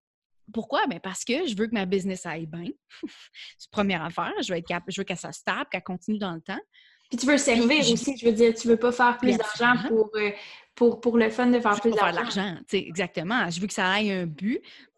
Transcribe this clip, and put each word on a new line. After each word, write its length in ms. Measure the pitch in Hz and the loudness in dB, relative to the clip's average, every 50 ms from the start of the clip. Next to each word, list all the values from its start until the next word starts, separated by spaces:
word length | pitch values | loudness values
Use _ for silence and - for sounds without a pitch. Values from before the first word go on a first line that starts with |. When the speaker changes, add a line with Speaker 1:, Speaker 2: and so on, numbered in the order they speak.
| _ _ _ _ _ _ _ _ _ - - | _ _ _ _ _ _ _ _ _ -10 -8
Speaker 1:
pourquoi ? 320 | 233 - - 277 381 427 | -8 -6 -2 0 0 0
Ben 140 | 269 180 - | 0 -2 -6
parce 240 | - 190 180 - - | -8 -8 -8 -8 -4
que 200 | - 254 320 370 | -2 -2 -2 -2
je 80 | 277 202 | -2 -2
veux 100 | 190 226 | -2 -2
que 60 | 220 233 | -2 -2
ma 120 | 202 190 | -2 -2
business 400 | 180 202 190 175 196 185 - - | 0 -2 -2 -2 -2 -6 -6 -8
aille 200 | 170 151 165 165 | -8 -8 -8 -8
bien. 220 | 151 165 170 175 247 - _ _ _ - - | -10 -10 -10 -10 -10 -12 _ _ _ -20 -14
<laughs> 560 | - - - - - - _ - - - - | -14 -14 -14 -16 -20 -20 _ -20 -20 -20 -20
C'est 120 | - - - | -20 -18 -8
première 300 | - 208 202 196 185 160 156 | -2 0 0 0 0 -2 -4
affaire, 260 | 170 - 175 170 - 403 403 | -4 -4 -4 -4 -4 -4 -4
je 120 | 269 - 180 | -4 -4 -4
veux 40 | 170 | -6
être 80 | 170 | -4
cap-, 160 | - 175 170 - | -4 -6 -6 -6
je 140 | 190 175 190 | -8 -8 -8
veux 20 | 190 | -6
qu'elle 140 | - 180 | -6 -8
soit 160 | - - 147 - | -8 -10 -12 -12
stable, 320 | - - 208 185 240 294 - | -8 -4 -4 -4 -4 -4 -6
qu'elle 140 | - 185 - | -8 -10 -8
continue 340 | - 180 - - 220 214 | -8 -10 -8 -6 -6 -4
dans 160 | 202 208 180 165 | -4 -4 -6 -6
le 60 | 160 | -8
temps. 200 | - - 202 339 440 _ _ _ _ _ _ _ _ - | -10 -10 -10 -10 -12 _ _ _ _ _ _ _ _ -10
Speaker 2:
Puis 80 | 254 | -6
tu 80 | 233 254 | -2 2
veux 120 | 277 294 | 4 4
servir 300 | 269 - 262 226 240 233 | 4 4 4 4 4 4
Speaker 1:
Puis 160 | 240 311 294 269 | 4 4 4 4
je 100 | 233 233 | 2 2
Speaker 2:
aussi, 220 | 226 - 277 262 | 0 0 -4 -4
je 80 | 226 233 | 0 0
veux 60 | 233 | 2
dire, 220 | 214 220 233 226 226 | 4 6 4 4 4
tu 160 | - - 233 | 2 2 2
veux 80 | 226 | 2
pas 160 | 220 233 247 240 | 4 4 0 2
faire 240 | 254 247 240 240 | 4 4 2 2
plus 120 | - 247 254 | 2 2 2
Speaker 1:
Puis 80 | 233 | 2
Speaker 2:
d'argent 420 | 226 220 - - - 240 240 247 175 | 2 0 -4 -2 2 2 4 4 2
Speaker 1:
absolument. 220 | 214 302 226 220 214 | 2 0 2 2 2
Speaker 2:
pour, 60 | 214 214 | 2 0
euh, 140 | 214 208 202 202 - - - - - - _ - | -2 -2 -2 -4 -6 -14 -18 -20 -20 -20 _ 0
pour, 260 | - 240 233 233 226 | 4 4 4 4 4
pour 160 | - 240 226 | 0 2 4
le 120 | 233 220 220 | 4 4 4
fun 180 | 226 247 247 | 2 2 2
de 120 | 247 247 233 | 4 4 4
faire 120 | 226 208 202 | 4 2 2
Speaker 1:
Je 0 | |
veux 60 | 208 | 2
Speaker 2:
plus 100 | - 233 | 2 2
Speaker 1:
pas 140 | 220 214 196 | 4 4 2
faire 60 | 180 | 2
de 40 | 170 | 2
Speaker 2:
d'argent. 260 | 170 - - - 196 | 0 -2 -2 -2 -2
Speaker 1:
l'argent, 180 | 196 196 160 151 - - | -2 -4 -6 -10 -8 -2
tu 80 | 208 190 | -2 -2
sais, 60 | 156 | -2
exactement. 640 | - 160 190 180 175 - 175 156 190 240 247 185 170 | -2 -4 -4 -4 -4 -4 -6 -4 -2 0 0 0 -2
Je 100 | 165 175 | -2 -4
veux 80 | 208 | -6
que 60 | 190 - | -4 -2
ça 180 | 214 185 185 | 0 0 2
aille 200 | 190 208 214 202 | 2 2 0 0
un 140 | 196 180 175 | -2 -2 -4
but. 360 | 165 151 - 185 220 285 - - - - - - _ _ | -4 -6 -4 -4 -4 -4 -4 -6 -12 -20 -20 -20 _ _